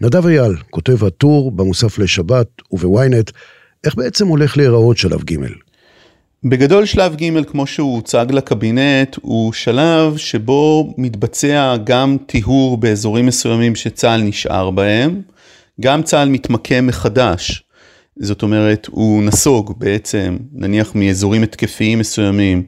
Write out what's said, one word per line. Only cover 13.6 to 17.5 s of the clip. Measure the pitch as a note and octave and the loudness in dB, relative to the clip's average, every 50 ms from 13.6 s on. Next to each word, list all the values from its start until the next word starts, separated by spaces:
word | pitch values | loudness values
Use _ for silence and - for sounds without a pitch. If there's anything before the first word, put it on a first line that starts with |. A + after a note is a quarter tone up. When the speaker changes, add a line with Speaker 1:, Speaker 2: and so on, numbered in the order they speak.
| A#2 A#2 A2+ | 0 0 0
Speaker 2:
שצה"ל | - - A2+ - - - A#2+ A2+ A2+ | -2 -6 -8 -6 -2 0 0 2 2
נשאר | G#2+ G#2 G2+ - - - - F#2 F#2+ F#2+ | 0 -2 -4 -4 -6 -4 -2 -2 -2 -2
בהם, | F#2+ G2 G2 G#2 G#2 A2+ B2+ D#3 F3+ G3+ F#3+ - _ _ _ _ - _ _ _ _ - | 0 0 0 2 2 2 0 0 -2 -4 -10 -14 _ _ _ _ -20 _ _ _ _ -4
גם | G#2+ B2+ C#3 D#3 D#3 | -2 0 0 0 0
צה"ל | - - D3+ C#3+ C#3 | 0 0 2 2 2
מתמקם | C3+ B2 - - B2 A2+ - - C3+ B2+ B2+ B2+ | 0 0 -2 -2 -4 -4 -2 -2 0 0 0 0
מחדש, | A#2+ - - A#2 G#2 B2+ B2+ G#2+ E2+ - - - | -2 -2 -4 -2 0 2 2 2 0 -2 -4 -8